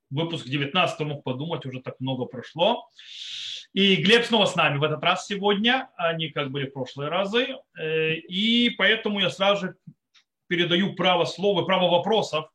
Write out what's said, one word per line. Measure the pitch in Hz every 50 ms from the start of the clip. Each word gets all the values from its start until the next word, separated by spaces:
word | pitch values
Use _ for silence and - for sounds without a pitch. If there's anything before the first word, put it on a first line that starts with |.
| _ -
Выпуск | 139 139 165 165 165 147 120
девятнадцатый, | 127 131 147 139 135 - 185 175 - - - 156
мог | 151 147 139 -
подумать, | 127 123 127 151 170 165 143 -
уже | 135 123 127
так | - 127 - -
много | 131 131 131 123 123
прошло. | - - 123 - - - 156 175 208 240 - - - _ - - - - - - - - - - - - - - _ -
И | 185 196 196 190
Глеб | 165 147 190 226 240 233
снова | - 233 220 196
с | 175 -
нами | 175 160 147 143
в | 139 147
этот | 151 151 147 -
раз | 170 185 185 -
сегодня, | - 208 190 190 208 208 196 214 233 254 262 254 - _
а | - 175 165 165
не | 160 160 151
как | - 156 143 135
были | 131 143 139
в | 131 -
прошлые | 139 127 - - 135 143 151
разы. | 160 185 196 190 208 240 254 262 262 - - _ _ 170
Э, | 160 156 160 160 160 160 160
и | 165 - - 180 185 208 226 233 240 240 240 -
поэтому | - 190 196 220 220 220 214 208 202
я | 190 175
сразу | - - 190 196 202 202 180 180
же | - _ _ - - _ _ _ _ _ _ _ _ _ _ -
передаю | 180 170 175 165 170 180 202 185 -
право | - 175 185 180 170 165
слова, | 139 - - 180 202 202 175 -
право | - 190 185 180 175
вопросов | 170 175 - 190 220 214 160 - - 156 151 - _